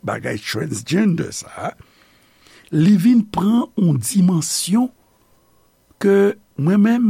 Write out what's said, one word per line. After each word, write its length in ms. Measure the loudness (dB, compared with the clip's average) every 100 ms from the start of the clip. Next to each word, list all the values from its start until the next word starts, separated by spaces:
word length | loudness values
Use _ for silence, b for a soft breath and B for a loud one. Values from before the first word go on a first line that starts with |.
bagay 340 | -10 -8 -8 -10
transgender 960 | -8 -8 -6 -8 -4 -2 0 -2 -6
sa, 420 | -10 -16 -12 -12 -12 b b b b b b b b b
li 240 | 0 2 4
vin 260 | 4 2 0
pran 400 | -2 0 0 -2 -2
yon 180 | 0 0
dimansyon 960 | -2 0 2 0 -4 -6 -2 -2 -2 _ _ _ _ _ _ _ _ _ _ _
ke 340 | 2 4 2 -2 _ -4
mwen 220 | 0 4
menm, 260 | 4 2